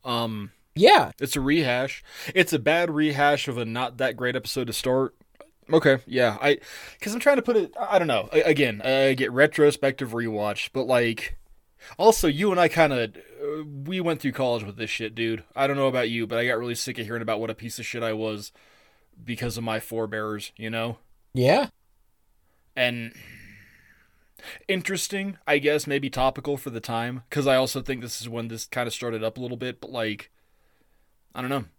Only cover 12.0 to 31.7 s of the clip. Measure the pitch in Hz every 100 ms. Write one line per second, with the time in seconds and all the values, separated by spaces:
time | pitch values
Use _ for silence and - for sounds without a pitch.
12 | 208 214 170 143 202 180 165 165 156 127
13 | 113 - - - 143 151 151 139 143 185
14 | 170 156 135 123 127 117 101 104 107 -
15 | 110 113 113 110 - - 139 139 135 127
16 | 117 117 110 117 123 113 120 117 - 120
17 | 107 117 113 107 113 107 113 - 113 120
18 | 113 110 110 104 101 _ _ _ _ _
19 | _ - 113 117 120 110 117 110 - 113
20 | 110 107 107 104 - - 110 113 117 120
21 | _ _ _ 131 127 214 254 _ _ _
22 | _ _ _ _ _ _ _ - 123 120
23 | 117 - - - - - - _ _ _
24 | _ _ _ - - - - 190 170 185
25 | - 202 98 - - 147 143 151 147 139
26 | 135 131 131 131 143 139 139 113 - 117
27 | 120 127 - 147 139 131 131 135 120 127
28 | 117 - 117 117 117 113 - 127 120 -
29 | 120 113 110 127 123 120 127 123 - 123
30 | 110 104 - _ _ _ _ _ _ _
31 | _ _ _ 127 127 139 87